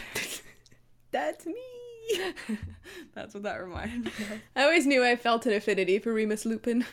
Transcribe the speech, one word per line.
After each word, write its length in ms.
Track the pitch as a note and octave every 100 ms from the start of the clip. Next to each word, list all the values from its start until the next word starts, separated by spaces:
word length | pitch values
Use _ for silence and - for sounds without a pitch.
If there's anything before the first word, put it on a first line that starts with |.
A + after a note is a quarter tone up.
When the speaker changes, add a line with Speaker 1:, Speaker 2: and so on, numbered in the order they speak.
| -
Speaker 1:
<laughs> 960 | - - - - - _ - _ _ _
Speaker 2:
That's 340 | B3+ D4+ E4+ E4+
me. 100 | A4 B4+ B4 A#4+ A#4 A4+ F#4
Speaker 1:
<laughs> 180 | F#4+ - - G#3+ - - - F#4 C4
That's 200 | - -
what 100 | G3+
that 180 | G3+ -
reminded 440 | F#3 E3+ A3 A#3+ A3+
me 60 | - G#3
of. 100 | G#3+ - -
Speaker 2:
I 80 |
always 220 | C#4+ E4 C4+
knew 160 | C4+
I 120 | B3 A#3+
felt 280 | A#3+ A3+ A#3+
an 80 |
affinity 460 | G#3 G#3+ G3 F3+ G3
for 140 | A#3
Remus 320 | A3 G#3+ G#3+ A3+
Lupin. 400 | A3 A#3+ A#3 B3